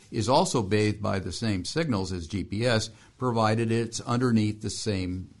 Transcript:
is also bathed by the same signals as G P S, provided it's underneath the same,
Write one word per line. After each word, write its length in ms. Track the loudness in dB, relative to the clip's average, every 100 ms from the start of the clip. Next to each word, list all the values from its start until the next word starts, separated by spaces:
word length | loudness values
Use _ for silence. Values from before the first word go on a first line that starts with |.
| -8
is 160 | -2 2
also 340 | 4 4 0
bathed 400 | 2 2 2 0
by 160 | -2 -2
the 140 | -4
same 320 | -4 -2 -2
signals 480 | -2 -2 0 0 -2
as 160 | -6 -4
G 160 | -6
P 200 | -4 -2
S, 240 | 2 2 0 -8 -20 -6
provided 540 | -2 2 2 2 2
it's 280 | 0 -2 -6
underneath 600 | -2 0 4 4 4 0
the 80 | -6
same, 600 | -4 -2 -2 -2 -6 -8 -14